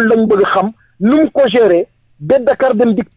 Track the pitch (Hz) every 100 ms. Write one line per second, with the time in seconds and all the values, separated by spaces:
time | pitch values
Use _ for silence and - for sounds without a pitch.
0 | 226 226 220 202 196 190 196 - _ -
1 | 202 302 320 - 262 233 214 170 - _
2 | _ - 147 277 240 - 262 220 240 202
3 | -